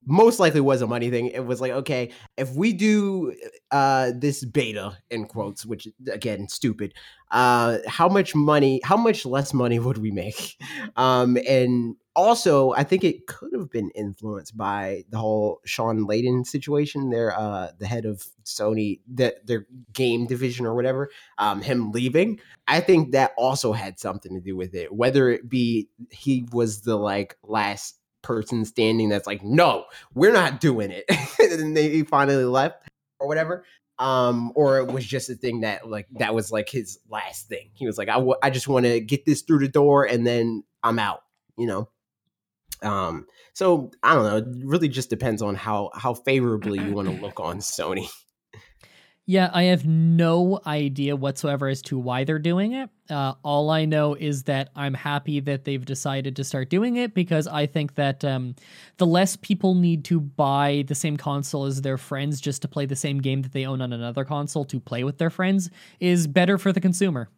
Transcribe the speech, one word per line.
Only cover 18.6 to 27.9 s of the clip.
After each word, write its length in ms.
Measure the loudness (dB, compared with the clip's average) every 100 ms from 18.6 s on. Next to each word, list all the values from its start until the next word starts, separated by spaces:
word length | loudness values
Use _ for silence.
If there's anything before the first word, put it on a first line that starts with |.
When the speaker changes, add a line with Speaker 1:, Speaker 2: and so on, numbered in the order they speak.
| -2 0 -2 -6 _
Speaker 1:
that 320 | 0 0 0 -6
their 200 | -6 -6 -20 -18
game 340 | -2 0 0 -2
division 380 | -2 -4 -4
or 100 | -4
whatever, 360 | -2 -2 -2 -6 -12 -16 -2
um, 240 | -2 0
him 320 | -2 -2 -2
leaving. 480 | -2 0 2 0 -2 _ -12 0
I 140 | 0
think 320 | 6 4 6
that 200 | 2 2 2
also 380 | 0 2 0
had 240 | -2 -4 -8
something 340 | -8 -8 -10
to 80 | -12
do 160 | -8 -8
with 180 | -8
it, 200 | -8 -10
whether 340 | 0 2 4 4
it 220 | 2 0
be 380 | 0 2 0 -4 _ -20
he 360 | -10 -2 -2 0
was 280 | 0 0 -2
the, 140 | -2 -2
like, 400 | 0 -2 -4 -10
last 560 | -6 -2 -2 -4 -12